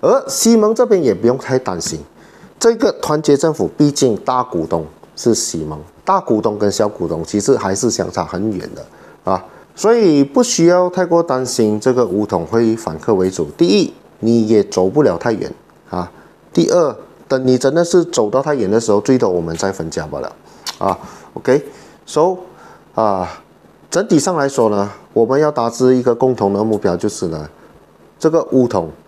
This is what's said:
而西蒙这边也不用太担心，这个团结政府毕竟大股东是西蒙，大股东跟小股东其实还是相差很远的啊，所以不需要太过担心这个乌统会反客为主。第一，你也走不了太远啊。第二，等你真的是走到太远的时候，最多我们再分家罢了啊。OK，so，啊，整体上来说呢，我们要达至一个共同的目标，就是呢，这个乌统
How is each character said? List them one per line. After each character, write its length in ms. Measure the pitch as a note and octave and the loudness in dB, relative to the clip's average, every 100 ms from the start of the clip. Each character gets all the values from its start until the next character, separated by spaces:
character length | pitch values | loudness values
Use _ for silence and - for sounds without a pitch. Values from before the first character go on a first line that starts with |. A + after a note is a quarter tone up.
而 240 | D#3 C4 - | 4 2 0
西 300 | - A3+ A3+ | -2 4 4
蒙 160 | G#3 | 4
这 100 | A3+ A#3+ | 2 2
边 160 | G3+ | 4
也 100 | C#3 | 2
不 140 | F#2+ - | 2 0
用 100 | B2 | 0
太 220 | - C3 | -2 -2
担 200 | C3 F2+ | -2 -6
心， 200 | - E2 D2 - - - - _ | -6 -10 -12 -20 -20 -20 -20 _
这 160 | A#3 A#3 | 0 2
个 160 | B3 | 0
团 280 | - - D3+ | -2 -2 -2
结 160 | D#3 C#3+ | 2 2
政 160 | E3 | 2
府 160 | D3 E2+ - | 0 -4 2
毕 140 | D3 | 0
竟 240 | C#3+ C3 G#2 | 2 0 0
大 240 | - B2+ | -2 -2
股 240 | B2 F2 D#2 | -2 -4 -4
东 180 | E2+ D#2 - - - | -4 -6 -14 -20 -4
是 200 | - G#2+ | 0 0
西 280 | - E2 | -2 -6
蒙， 160 | D2+ D2+ D#2 - | -8 -10 -14 -12
大 160 | - F#3+ | -2 -2
股 220 | - G#2+ | 0 0
东 160 | G#2+ G#2 | 0 -2
跟 140 | G#2 | -2
小 180 | F#2+ G#2 | 0 -2
股 180 | - F2 | -2 -6
东 160 | E2 | -6
其 160 | E2 G#2 | -4 -4
实 160 | G2+ B2 | 0 0
还 200 | G#2 G2 | 0 -2
是 160 | A#2+ | -2
相 200 | G#2+ F#2 | -2 -4
差 140 | F2 E2 | -4 -6
很 260 | F2+ G#2+ | -4 -4
远 160 | F#2+ - | -6 -8
的 100 | - - - - - - | -14 -18 -20 -20 -12 -4
啊， 140 | F#2 - - - - | -4 -4 -20 -20 -4
所 180 | G#3 | 2
以 300 | A#3+ G3+ D3 | 4 4 4
不 180 | C#3 B3 | 2 2
需 240 | A#3+ - E3 | 0 4 4
要 240 | F3+ F3+ | 4 2
太 160 | F3+ F3 | 0 0
过 160 | E3 | 0
担 240 | E3+ B2+ B2+ | 0 -2 -4
心 340 | - A2 G#2+ | 0 0 2
这 140 | C3 | 0
个 100 | B2 | 2
乌 220 | A2+ G2 G#2+ | 0 0 0
统 180 | F#2 E2+ | -2 -2
会 280 | A2+ A#2 A2+ | 0 2 0
反 220 | - - | -4 -8
客 160 | - | -2
为 160 | G#2 F#2 | 0 0
主。 160 | F#2 D2+ - | -2 -8 0
第 120 | F3 | 2
一， 260 | G3+ E3+ - - _ | 4 0 -4 -20 _
你 260 | A2+ A#2 A2 | 0 2 4
也 160 | A2 | 2
走 260 | G2 - F#2 | 2 0 0
不 140 | C#3 | 2
了 120 | C3+ E2+ | 2 0
太 120 | B2 | -2
远 200 | G#2 - - _ _ - | -4 -6 -12 _ _ -6
啊。 200 | F2+ F2 - - _ _ | -6 -6 -12 -20 _ _
第 200 | - - | 0 2
二， 240 | F3+ D#3 G#2+ - - - | 2 0 -4 -16 -20 -4
等 180 | C3+ C3 | -2 2
你 140 | B2+ | 2
真 160 | C#3 D#3 | 2 0
的 100 | E3+ | 2
是 180 | F#3 | 2
走 240 | E3 C3 G#2+ | 2 0 0
到 140 | B2+ | 0
太 140 | C#3 D3 | -2 -2
远 160 | G2 | 0
的 80 | G#2+ | 0
时 120 | A2+ | 2
候， 80 | G#2 | 0
最 200 | G#2 C3 | 4 2
多 100 | A#2 | 2
我 100 | F2+ | 0
们 160 | E2 E2 | -4 -4
再 160 | G2 | -4
分 160 | F#2+ D#2+ | -4 -8
家 160 | D#2 D2+ | -8 -8
罢 120 | D2 | -8
了 120 | - - - - - - | -10 -14 -20 -16 -16 -4
啊。 200 | F#2+ F2+ - - - | -2 -2 -8 -20 -18
OK，so， 1040 | - - C3+ - - - - - - E3+ F3+ - - - - _ - | -10 0 0 0 -18 -20 -20 -8 -2 0 -2 -12 -20 -20 -20 _ -2
啊， 340 | A2 G2 F2+ - _ _ _ _ _ | -2 0 -4 -10 _ _ _ _ _
整 160 | E3 A3 | -4 0
体 100 | E3+ | 0
上 180 | E3 F3 | 2 -2
来 100 | C#3 | -2
说 220 | C#3 A2+ | 0 0
呢， 200 | G#2 G2+ G#2 - | 0 -4 -8 -6
我 140 | - A2+ | 0 2
们 140 | C3+ | 2
要 120 | D3+ | 0
达 180 | D3 A#2 | 0 -4
至 260 | A#2 B2+ B2+ | 2 2 4
一 40 | |
个 140 | B2 A#2 | 2 0
共 180 | C3 | 0
同 200 | B2 G2+ | 2 0
的 100 | G2+ | 0
目 140 | A2 G#2 | 0 0
标， 180 | G2+ F2 | 0 -2
就 140 | G#2+ | -4
是 180 | - F2+ | -4 -6
呢， 220 | E2 D2+ - - - _ _ - _ | -6 -12 -18 -20 -20 _ _ -20 _
这 120 | D#3+ | 0
个 120 | D#3+ - | 0 0
乌 160 | C3 A#2+ | 0 2
统 220 | G#2 E2 - | 0 -4 -10